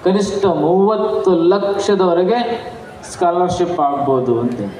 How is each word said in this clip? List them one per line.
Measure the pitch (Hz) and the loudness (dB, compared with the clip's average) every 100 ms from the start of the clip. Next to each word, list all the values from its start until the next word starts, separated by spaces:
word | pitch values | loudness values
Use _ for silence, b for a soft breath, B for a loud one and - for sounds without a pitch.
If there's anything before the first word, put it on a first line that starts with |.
ಕನಿಷ್ಠ | 180 196 190 196 196 | 0 0 0 0 0
ಮೂವತ್ತು | 156 151 185 202 214 214 - - 175 | 2 2 2 2 2 -2 0 2 4
ಲಕ್ಷದವರೆಗೆ | 170 202 202 202 - 196 185 170 185 240 233 233 - - - - - | 4 2 0 -2 0 2 2 2 2 0 -2 -6 -8 -14 -16 -18 -16
ಸ್ಕಾಲರ್‌ಶಿಪ್ | - 175 175 180 - 175 170 | -2 0 2 0 0 -2 0
ಆಗ್ಬೋದು | 143 143 135 131 123 117 | 0 0 0 0 2 0
ಅಂತ. | 120 - 101 92 | 0 -4 -8 -8